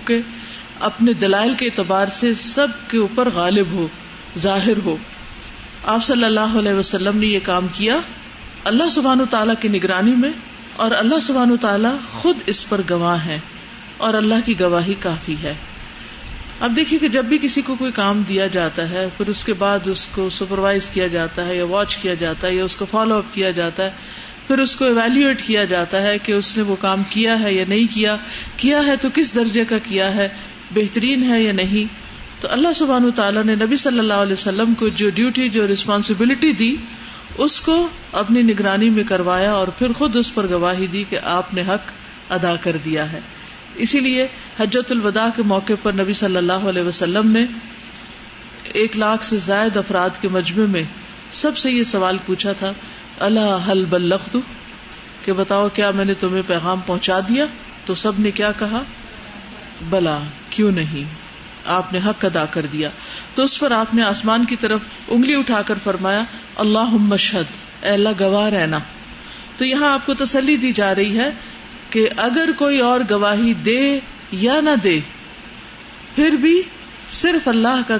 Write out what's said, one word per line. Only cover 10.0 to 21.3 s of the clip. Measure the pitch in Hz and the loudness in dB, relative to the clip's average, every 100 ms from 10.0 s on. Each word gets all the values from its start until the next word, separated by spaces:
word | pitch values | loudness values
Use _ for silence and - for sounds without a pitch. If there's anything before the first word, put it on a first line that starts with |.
| 214 | 4
میں، | 247 277 320 - - - - | 4 2 -2 -12 -18 -14 -2
اور | 226 | 0
اللہ | 233 226 311 | 2 4 2
سبحانہ | - 262 240 | 2 4 4
و | 240 | 4
تعالیٰ | 233 202 226 269 240 | 2 2 2 0 -6
خود | - 339 285 - | -2 0 0 -2
اس | 208 - | -4 -2
پر | 202 175 | -2 0
گواہ | 175 170 175 160 | 0 2 0 -2
ہیں | 151 - - - - - - | -6 -8 -16 -18 -18 -18 -4
اور | 220 | 0
اللہ | 214 214 226 | 2 4 2
کی | 233 185 | 2 2
گواہی | 180 175 175 196 | 2 2 0 -2
کافی | 185 160 - 151 | -4 -4 -4 -6
ہے۔ | 151 151 - - - - - - - - - - | -6 -8 -12 -16 -16 -16 -18 -16 -14 -14 -14 -4
اب | 240 233 | -2 0
دیکھیے | 294 302 | 0 2
کہ | 294 | 2
جب | 254 | 2
بھی | 233 294 | 2 2
کسی | 269 277 | 2 0
کو | 262 | -2
کوئی | 254 262 | -4 -4
کام | 220 202 208 185 | 0 2 2 2
دیا | 190 190 | 0 0
جاتا | 185 160 160 165 | 0 -2 -2 -4
ہے، | 180 185 180 | -2 -4 -4
پھر | 202 | -4
اس | 202 | -2
کے | - | -2
بعد | 185 196 202 | 0 2 2
اس | 180 185 - | 0 -4 -6
کو | - 190 | -4 -4
سپروائز | - 190 196 196 196 196 | -4 -4 0 0 0 -2
کیا | 190 180 | -2 0
جاتا | 170 165 | 0 -2